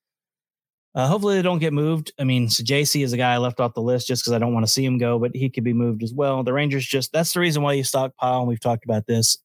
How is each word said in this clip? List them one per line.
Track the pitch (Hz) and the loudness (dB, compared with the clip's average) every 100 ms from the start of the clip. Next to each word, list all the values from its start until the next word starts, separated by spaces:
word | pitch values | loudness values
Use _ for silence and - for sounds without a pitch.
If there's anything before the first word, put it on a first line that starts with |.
| _ _ _ _ _ _ _ _ _ | _ _ _ _ _ _ _ _ _
Uh, | - 131 | -2 0
hopefully | 202 202 196 | 2 2 2
they | |
don't | 180 170 | 2 0
get | 160 | 0
moved. | 147 151 160 - - | 0 0 -2 -6 -4
I | |
mean, | 131 127 113 | 0 2 2
so | - | 0
J | 117 143 | 0 0
C | 147 147 | 0 0
is | 131 | 0
a | 120 | 0
guy | 123 | 2
I | 123 | 2
left | 123 120 | 0 0
off | 120 | -2
the | 120 | 0
list | 117 123 - | 0 0 0
just | 123 | -2
'cause | - | 0
I | 117 | 0
don't | 120 | 2
wanna | 117 113 | 2 2
see | 135 | 2
him | 135 123 | 0 0
go, | 120 117 | 0 0
but | 120 131 | -2 -2
he | 131 | -4
could | 127 | -2
be | 120 | 0
moved | 117 120 110 | 2 0 -2
as | 113 | -4
well. | 131 139 131 | -2 -2 0
The | 123 | 0
Rangers | 139 147 139 | 0 0 -2
just, | 127 135 - | -2 -4 -2
that's | 156 170 | -2 0
the | 175 | 0
reason | 175 147 | 0 2
why | 143 | 2
you | 139 | 0
stockpile, | 131 135 131 - 127 127 | 0 0 -2 -2 0 0
and | 123 | 0
we've | 113 | -2
talked | 123 117 | -2 -2
about | 117 107 113 | -2 -2 0
this. | 117 113 - | 0 2 0